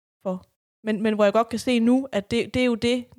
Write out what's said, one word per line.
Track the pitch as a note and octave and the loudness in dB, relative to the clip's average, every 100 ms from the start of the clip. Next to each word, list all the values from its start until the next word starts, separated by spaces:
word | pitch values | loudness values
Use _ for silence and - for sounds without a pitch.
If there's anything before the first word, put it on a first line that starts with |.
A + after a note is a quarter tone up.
| _ _ | _ _
for. | F#3+ F#3 - _ _ _ | -8 -8 -12 _ _ _
Men, | A3 G#3+ | -6 -2
men | A3 | 0
hvor | G#3+ | 2
jeg | G#3 | 2
godt | G#3+ A#3 | 2 0
kan | A3 | -4
se | C4 A#3+ | 0 2
nu, | A3+ C4 C4+ | 4 2 0
at | G3+ - | -6 -4
det, | A#3 G#3 | -4 -2
det | B3+ | -2
er | B3 | 0
jo | |
det, | A3+ A#3+ B3+ B3 | 0 -2 -2 -6